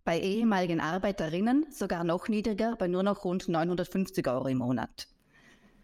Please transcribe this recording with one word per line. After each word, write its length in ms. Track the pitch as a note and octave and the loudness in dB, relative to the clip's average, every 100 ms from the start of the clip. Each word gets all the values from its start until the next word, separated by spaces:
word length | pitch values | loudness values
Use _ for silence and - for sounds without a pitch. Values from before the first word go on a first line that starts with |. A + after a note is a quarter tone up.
Bei 140 | - E3+ | -2 0
ehemaligen 640 | F#3+ G#3 A#3 F#3+ F3+ E3 | 0 2 2 2 2 0
Arbeiterinnen 880 | D3+ F3+ G3+ F#3+ D#3+ E3+ A3 C4+ D#4 | 0 0 -2 -2 -2 0 2 2 2
sogar 340 | - G3 F3+ | -2 -2 0
noch 260 | E3+ F3+ - | 0 0 0
niedriger, 480 | G#3+ G#3+ G3+ A3 A#3 | 0 0 0 0 0
bei 120 | F3+ | 0
nur 140 | F3+ | 2
noch 200 | G3+ G3 | 2 0
rund 240 | F3+ F3+ - | -2 -2 0
neunhundertfünfzig 800 | E3 E3+ F3+ F3 F#3 F#3+ - D3 | 0 2 0 -2 -2 -2 -2 -2
Euro 200 | B2 C3+ | 0 0
im 120 | C3 | 0
Monat. 500 | B2 B2 - - - _ _ _ - - - - | 0 0 -2 -10 -18 _ _ _ -20 -20 -20 -20